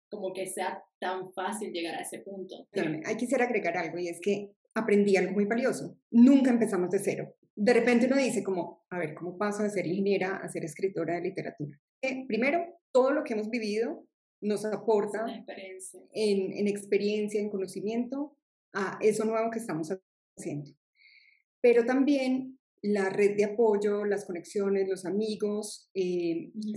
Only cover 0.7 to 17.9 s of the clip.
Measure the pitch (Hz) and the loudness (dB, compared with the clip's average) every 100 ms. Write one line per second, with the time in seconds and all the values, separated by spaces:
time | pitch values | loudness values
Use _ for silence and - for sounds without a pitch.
0.7 | - - _ 185 185 185 - 190 214 196 | -6 -12 _ -6 -6 -8 -6 -6 -6 -6
1.7 | 170 165 151 180 - 196 196 185 - - | -6 -6 -8 -10 -12 -12 -12 -12 -14 -8
2.7 | 196 165 151 - 220 240 262 240 220 170 | -2 -2 -2 -4 -4 0 2 2 0 -2
3.7 | 180 165 165 175 170 208 202 202 _ _ | -2 -4 -4 -6 -4 -2 -2 -4 _ _
4.7 | 233 226 208 202 185 185 202 202 233 - | -4 4 4 6 4 4 0 0 2 0
5.7 | - - - _ 233 254 277 254 233 220 | -2 -6 -12 _ 8 10 10 6 4 2
6.7 | 190 180 226 190 - - - _ - 208 | 2 0 0 0 -4 -6 -14 _ 0 4
7.7 | 233 240 240 247 277 247 196 190 185 160 | 4 6 6 6 4 2 0 -2 -4 -4
8.7 | - _ 180 156 - 175 180 208 202 208 | -10 _ -6 -6 -6 -10 -4 -4 0 -2
9.7 | 196 160 196 196 185 185 - 156 165 160 | -2 -2 0 0 0 0 -4 -8 -8 -8
10.7 | - 190 160 165 170 180 185 - - 151 | -4 -4 -2 -4 -2 -4 -6 -8 -8 -10
11.7 | - _ _ 262 262 - 214 262 339 339 | -12 _ _ -6 -6 -4 -2 0 0 -4
12.7 | - _ 247 262 302 302 214 214 240 214 | -10 _ 2 4 2 -2 -4 -4 -4 -4
13.7 | 208 247 330 - _ _ _ 208 202 214 | -2 -2 -6 -14 _ _ _ -4 -4 -4
14.7 | 196 - 208 208 208 226 - - 190 190 | -4 0 2 0 -4 -6 -8 -12 -14 -14
15.7 | 190 - 180 - 196 214 196 190 - 202 | -16 -18 -20 -12 -2 2 2 0 0 -2
16.7 | 202 - 196 202 214 208 214 208 202 185 | -2 -2 0 0 0 -2 -2 -4 -4 -6
17.7 | 190 196 | -6 -4